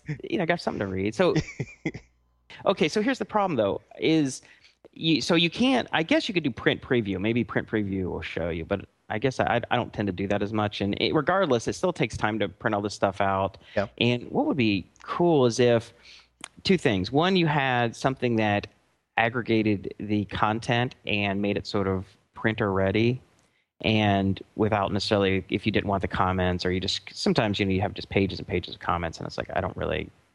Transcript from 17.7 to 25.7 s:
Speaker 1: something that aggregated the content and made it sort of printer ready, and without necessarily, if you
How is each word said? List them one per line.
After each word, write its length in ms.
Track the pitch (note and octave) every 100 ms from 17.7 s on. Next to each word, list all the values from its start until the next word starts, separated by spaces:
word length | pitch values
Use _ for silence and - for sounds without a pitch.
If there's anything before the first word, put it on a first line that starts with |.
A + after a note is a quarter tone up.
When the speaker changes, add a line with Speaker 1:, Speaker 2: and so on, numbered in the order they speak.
| B2 A#2+ -
Speaker 1:
something 420 | C#3 B2+ B2 A2+
that 280 | G#2+ G2+ - _ _ _ _ -
aggregated 760 | A#2 B2 G#2+ A2+ G#2+ G2 - -
the 260 | G2+ G#2 G2
content 720 | - G#2+ A2 A#2+ A#2+ B2 - -
and 360 | G#2 G2+ G2
made 140 | G2+ G2+
it 100 | -
sort 200 | G#2 F#2+
of 180 | F#2+ F#2+ _ _
printer 380 | - A2+ A2 G#2
ready, 480 | F#2+ G2 G#2 A#2 C3 _ _ _ _ _ _
and 600 | G2+ G#2+ G#2 G2 G2 F#2+ - -
without 380 | G#2+ G#2 G2
necessarily, 500 | G2 - G#2 G2 F#2+ -
if 160 | G#2
you 60 | A2